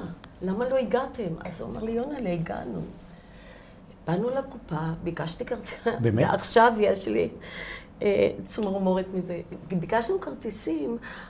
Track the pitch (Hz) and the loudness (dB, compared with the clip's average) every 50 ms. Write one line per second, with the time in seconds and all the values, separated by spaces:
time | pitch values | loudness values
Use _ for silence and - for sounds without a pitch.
0 | 196 165 170 - - - - - 180 185 190 214 247 254 269 262 247 202 233 240 | -6 -10 -10 -12 -16 -20 -16 -6 -4 -2 0 0 0 2 2 2 2 4 2 2
1 | 269 269 - 247 214 175 165 - - 180 - - 117 - 113 233 214 226 226 233 | 2 0 -4 -4 -4 -4 -4 -6 -6 -10 -10 -8 -8 -8 -6 -6 -4 -2 -2 -2
2 | 247 285 294 269 240 185 175 170 165 - - - - - 214 170 156 - - - | -2 -2 -4 -4 -2 0 0 0 -2 -2 -4 -6 -6 -6 -6 -6 -6 -8 -10 -16
3 | - - - - - - - - - - - - - - - - - - - - | -18 -18 -18 -20 -20 -20 -20 -20 -20 -18 -20 -20 -20 -20 -20 -20 -20 -20 -20 -14
4 | - - 170 175 220 247 262 277 269 - - 233 - - 160 151 160 160 165 165 | -2 0 0 2 2 0 0 -2 -4 -4 -8 -14 -8 -4 -4 -2 -2 -2 -4 -4
5 | - 175 165 - 151 160 - - 247 - 247 214 - - - - - 226 - - | -4 -6 -4 -4 -4 -6 -4 -6 -4 -4 -4 -6 -6 -10 -12 -2 -2 -2 0 4
6 | 113 113 101 117 143 - - 190 - - - 233 226 240 226 214 208 185 196 190 | 4 4 6 6 6 4 4 2 0 6 8 10 10 10 8 6 4 4 4 2
7 | - 220 208 226 - - - - - - - - - - - - - - - - | 0 0 2 2 2 0 -2 -8 -14 -14 -12 -12 -10 -10 -10 -12 -14 -16 -12 -2
8 | - 208 196 202 202 - - - 190 - - - 214 196 190 196 190 185 185 185 | 2 2 6 6 6 4 4 0 -8 -8 -4 -2 0 0 0 2 2 4 4 2
9 | 185 190 190 185 175 170 175 170 170 - 185 180 - - 190 175 165 - 220 226 | 2 -2 -4 -4 -4 -4 -6 -8 -8 -10 -12 -14 -10 -2 -2 -2 0 2 2 2
10 | 233 - 381 370 - 302 262 226 - 226 196 214 - 311 330 311 285 247 233 233 | 2 2 0 -2 -2 -4 -8 -8 -8 -8 -8 -6 -4 -2 -2 -2 -2 -2 -4 -4
11 | - - - - - - | -6 -10 -14 -14 -14 -16